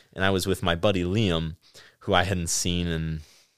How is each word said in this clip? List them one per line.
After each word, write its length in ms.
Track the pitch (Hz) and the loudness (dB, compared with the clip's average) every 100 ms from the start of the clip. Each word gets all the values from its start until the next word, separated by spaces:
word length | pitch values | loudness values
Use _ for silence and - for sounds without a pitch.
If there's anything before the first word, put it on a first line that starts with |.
| _ | _
And 100 | - | -2
I 60 | 95 | 0
was 160 | 95 92 | 2 0
with 160 | 92 | 0
my 120 | 90 | 0
buddy 280 | 85 104 95 | 0 0 0
Liam, 540 | 87 101 107 82 80 82 _ - - _ | 0 0 2 0 -2 -8 _ -20 -20 _
who 120 | - | 0
I 100 | 92 | 2
hadn't 240 | 90 95 85 | 2 0 -2
seen 360 | - 95 87 87 | -2 -2 0 0
in, 340 | 82 80 80 80 _ _ | -2 -2 -6 -10 _ _